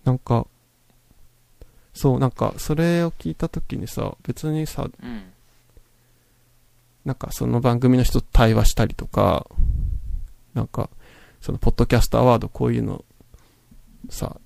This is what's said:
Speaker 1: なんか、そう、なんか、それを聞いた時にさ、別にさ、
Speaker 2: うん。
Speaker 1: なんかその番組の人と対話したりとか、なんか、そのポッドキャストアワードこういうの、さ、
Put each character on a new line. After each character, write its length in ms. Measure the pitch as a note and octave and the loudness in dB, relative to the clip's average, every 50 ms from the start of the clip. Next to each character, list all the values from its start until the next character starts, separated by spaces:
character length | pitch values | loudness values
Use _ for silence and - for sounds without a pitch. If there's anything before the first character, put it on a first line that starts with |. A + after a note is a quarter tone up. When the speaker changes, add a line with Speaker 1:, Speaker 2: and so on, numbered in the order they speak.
| _ | _
Speaker 1:
な 80 | C3 B2+ | -2 -2
ん 60 | B2 | -2
か、 280 | - - B2 A#2 A#2+ - _ _ _ _ _ _ _ _ _ _ _ _ _ _ - - _ _ _ _ _ _ - - _ - _ _ _ | -2 -2 -2 -2 -2 -4 _ _ _ _ _ _ _ _ _ _ _ _ _ _ -20 -20 _ _ _ _ _ _ -20 -20 _ -20 _ _ _
そ 240 | - - C#3+ B2+ | -2 0 2 2
う、 20 | B2+ | 2
な 80 | C3+ | 0
ん 40 | B2+ - | -2 -2
か、 220 | - - G#2+ - - | -4 -6 -6 -6 -8
そ 160 | - - D#3 | -6 -4 -2
れ 300 | D3+ E3 E3+ E3+ E3+ E3+ | 0 0 0 0 0 0
を 80 | E3 - | -2 -4
聞 180 | - - E3 | -8 -10 -10
い 40 | D#3+ | -8
た 120 | - D#3 E3 | -6 -8 -6
時 280 | - E3+ - - - | -4 -6 -6 -6 -6
に 100 | - - | -8 -8
さ、 300 | A2+ - - - G2 - - - | -8 -8 -6 -6 -6 -8 -8 -10
別 260 | - - - - D#3 | -10 -10 -6 -6 -4
に 160 | D3+ D#3 D#3 | -4 -4 -4
さ、 220 | D3+ - C#3+ B2+ A#2+ - - - | -6 -6 -8 -8 -8 -10 -14 -14
Speaker 2:
う 40 | |
ん。 260 | B2 A#2+ G#2+ F#2+ - - _ _ _ _ _ _ _ _ - - _ _ _ _ _ _ _ _ _ _ _ _ _ _ _ _ _ _ _ _ _ _ _ _ | -12 -12 -12 -14 -16 -20 _ _ _ _ _ _ _ _ -20 -20 _ _ _ _ _ _ _ _ _ _ _ _ _ _ _ _ _ _ _ _ _ _ _ _
Speaker 1:
な 80 | - C3+ | -8 -8
ん 20 | |
か 160 | - - - | -6 -8 -10
そ 160 | - - B2 | -6 -4 -2
の 140 | A#2+ A#2+ A#2+ | 0 0 2
番 180 | A#2 B2+ A#2+ A#2+ | 2 2 2 4
組 200 | B2+ B2+ B2+ B2+ | 4 4 4 4
の 40 | B2 | 4
人 180 | - - C3 | 4 2 0
と 60 | - - - | 0 2 4
対 220 | - A#2 A2+ A2+ | 6 6 6 6
話 120 | G#2+ G2+ | 6 6
し 80 | - - | 6 6
た 100 | - A2+ | 4 2
り 120 | - - | 0 -2
と 100 | - - | -6 -10
か、 400 | - - - G2+ G2 E2+ - - - - - - - - - - - - - - - - - - - - - _ _ - | -4 -2 0 2 2 2 0 -4 -4 0 2 2 2 2 0 -2 -2 -4 -4 -6 -6 -6 -6 -8 -10 -14 -20 _ _ -6
な 80 | - A2 | -4 -4
ん 40 | |
か、 240 | - - - G#2 - - - - - - - - - _ _ | -4 -4 -6 -6 -6 -10 -16 -20 -20 -20 -20 -20 -20 _ _
そ 120 | - - C#3 | -8 -8 -6
の 60 | - | 0
ポ 120 | - - | 2 2
ッ 40 | - | 4
ド 100 | - B2+ | 4 2
キ 80 | - C#3+ | 4 4
ャ 60 | A#2+ | 4
ス 80 | - - | 4 4
ト 100 | - A#2 | 4 4
ア 60 | B2 | 4
ワ 120 | B2+ A#2+ | 4 4
ー 20 | A2 | 2
ド 80 | - - | 0 -4
こ 180 | - - B2+ | -6 -4 -2
う 60 | A#2+ A#2+ | -2 0
い 80 | A#2 | -2
う 20 | A2 | -2
の、 220 | G#2+ F#2+ - - _ _ _ _ _ - - _ _ _ _ _ _ - - - - - - - - | -4 -6 -8 -12 _ _ _ _ _ -20 -20 _ _ _ _ _ _ -20 -20 -20 -20 -20 -20 -16 -14
さ、 300 | - - - - - - - | -10 -8 -8 -10 -10 -12 -10